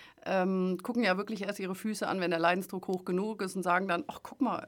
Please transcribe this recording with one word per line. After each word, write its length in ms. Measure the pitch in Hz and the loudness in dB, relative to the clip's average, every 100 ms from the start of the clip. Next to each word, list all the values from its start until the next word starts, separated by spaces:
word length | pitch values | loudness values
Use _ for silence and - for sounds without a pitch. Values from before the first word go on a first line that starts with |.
| - - - | -20 -12 0
ähm, 520 | 190 185 185 185 180 | 2 2 2 2 0
gucken 220 | - 240 | -2 0
ja 140 | 214 185 | 2 2
wirklich 240 | 202 220 | 0 -4
erst 160 | 190 208 | -4 -4
ihre 160 | 185 185 | -4 -4
Füße 320 | 214 208 208 | -4 -2 -2
an, 140 | 190 | 0
wenn 100 | 170 | 2
der 80 | 165 | 4
Leidensdruck 480 | 170 180 180 190 - | 4 2 0 -6 -2
hoch 160 | 185 | -4
genug 380 | 185 180 208 220 | 0 0 0 -2
ist 160 | 190 190 | -4 -2
und 60 | |
sagen 260 | 180 175 190 | 2 2 2
dann, 160 | 175 - | -2 -2
„Ach, 120 | - | -10
guck 160 | - - | -12 -2
mal, 200 | 247 185 | 0 0